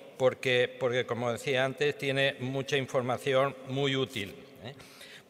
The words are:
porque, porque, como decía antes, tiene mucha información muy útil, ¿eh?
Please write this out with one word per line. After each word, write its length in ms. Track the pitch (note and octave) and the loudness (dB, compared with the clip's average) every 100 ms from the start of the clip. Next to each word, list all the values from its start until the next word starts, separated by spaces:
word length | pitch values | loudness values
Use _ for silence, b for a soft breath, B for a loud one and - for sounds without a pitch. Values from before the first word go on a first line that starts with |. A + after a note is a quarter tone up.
| B - | B 2
porque, 580 | B2+ A#2 C3+ B2 B2+ - | 4 4 2 4 2 0
porque, 260 | B2+ B2 A#2 | 0 0 0
como 260 | A#2 A#2+ | -2 -2
decía 320 | A2+ D3+ B2+ | -2 0 2
antes, 340 | C3+ C3 D3 D3 | 2 2 -2 0
tiene 380 | C#3 C3+ C#3 C3+ | -2 2 2 0
mucha 360 | B2+ C3+ C3 C#3+ | -4 -4 0 0
información 800 | B2+ C#3 B2 A#2 C#3+ C3 C#3 C3 - | 0 0 0 -2 2 4 2 0 -6
muy 280 | C3 C#3 C3+ | -2 0 0
útil, 400 | C3 A2 G2 - - - A2+ | 0 -2 -6 -10 -18 -16 -16
¿eh? 100 | - B B B B | -16 B B B B